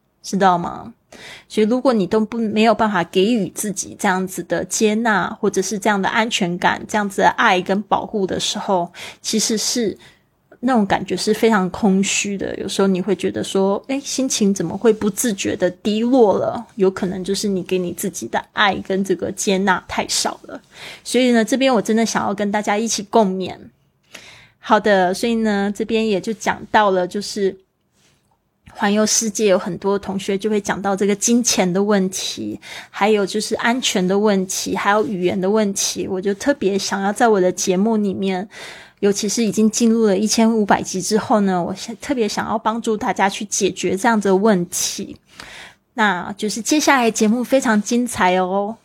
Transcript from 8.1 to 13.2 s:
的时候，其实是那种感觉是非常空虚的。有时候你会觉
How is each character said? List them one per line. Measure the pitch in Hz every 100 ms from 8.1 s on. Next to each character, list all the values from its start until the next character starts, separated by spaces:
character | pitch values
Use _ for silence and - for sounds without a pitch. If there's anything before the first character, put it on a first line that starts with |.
| 214 185
的 | -
时 | - 208
候， | - 185 175 - - -
其 | - 220
实 | - 214
是 | - 247 214 - - _ _ _ _ -
那 | 247
种 | 247
感 | 196 180 -
觉 | 185
是 | -
非 | 214 226
常 | 214 180
空 | - 208 190
虚 | 196 - 208 196
的。 | - -
有 | 190
时 | -
候 | 196
你 | 180
会 | 190
觉 | 185